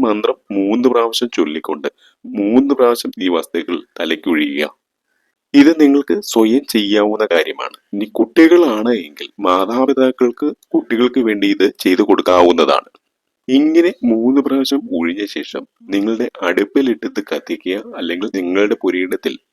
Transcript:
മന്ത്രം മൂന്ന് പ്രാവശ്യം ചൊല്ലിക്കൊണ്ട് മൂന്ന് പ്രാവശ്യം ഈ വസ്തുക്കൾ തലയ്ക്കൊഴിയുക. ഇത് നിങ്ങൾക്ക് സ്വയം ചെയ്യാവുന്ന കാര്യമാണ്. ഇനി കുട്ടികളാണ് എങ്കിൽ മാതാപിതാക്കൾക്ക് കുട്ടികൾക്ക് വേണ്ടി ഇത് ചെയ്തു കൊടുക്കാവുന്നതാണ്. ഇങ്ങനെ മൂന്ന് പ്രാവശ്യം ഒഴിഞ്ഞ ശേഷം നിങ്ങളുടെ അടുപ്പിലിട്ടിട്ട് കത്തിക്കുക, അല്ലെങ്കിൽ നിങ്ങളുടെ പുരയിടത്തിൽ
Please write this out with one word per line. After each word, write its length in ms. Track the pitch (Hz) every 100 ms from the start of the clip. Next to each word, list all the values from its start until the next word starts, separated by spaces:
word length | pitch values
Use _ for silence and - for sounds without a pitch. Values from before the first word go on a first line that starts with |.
| 120
മന്ത്രം 320 | 107 - - _ 98
മൂന്ന് 300 | 98 113 123
പ്രാവശ്യം 360 | 120 117 113 120 -
ചൊല്ലിക്കൊണ്ട് 520 | 76 80 - 76 - - _ _ - 104
മൂന്ന് 320 | 101 123 139 131
പ്രാവശ്യം 360 | 120 117 - - 92
ഈ 20 | 85
വസ്തുക്കൾ 420 | 78 85 80 85 - -
തലയ്ക്കൊഴിയുക. 720 | 85 80 - 80 76 - 76 - _ _ _ _ _ _ _ 139
ഇത് 120 | 143 160
നിങ്ങൾക്ക് 320 | 147 143 139 175 -
സ്വയം 300 | 117 110 127 143
ചെയ്യാവുന്ന 500 | 113 101 104 104 107 107
കാര്യമാണ്. 440 | 85 78 - - - _
ഇനി 120 | 101 107 -
കുട്ടികളാണ് 760 | 113 - 165 175 160 107 113 113 78
എങ്കിൽ 220 | 71 73 - 95
മാതാപിതാക്കൾക്ക് 1000 | 92 95 120 131 127 131 - 123 117 147 - _
കുട്ടികൾക്ക് 460 | 165 - 117 123 131 110
വേണ്ടി 200 | 104 101 101
ഇത് 100 | 95 -
ചെയ്തു 180 | 95 92 104
കൊടുക്കാവുന്നതാണ്. 800 | 95 - 90 87 82 73 67 - _ _ _ _ _ - 135
ഇങ്ങനെ 340 | 151 160 170 - 120
മൂന്ന് 300 | 113 120 139
പ്രാവശ്യം 360 | 135 135 131 139 - 87
ഒഴിഞ്ഞ 260 | 85 95 104
ശേഷം 280 | 156 139 - - _ 233
നിങ്ങളുടെ 340 | 101 104 113 120 - -
അടുപ്പിലിട്ടിട്ട് 720 | 92 104 139 131 110 - - -
കത്തിക്കുക, 480 | 147 - 170 90 98 233 -
അല്ലെങ്കിൽ 300 | 85 87 104 95
നിങ്ങളുടെ 380 | 87 92 107 113
പുരയിടത്തിൽ 520 | 95 90 92 95 - - _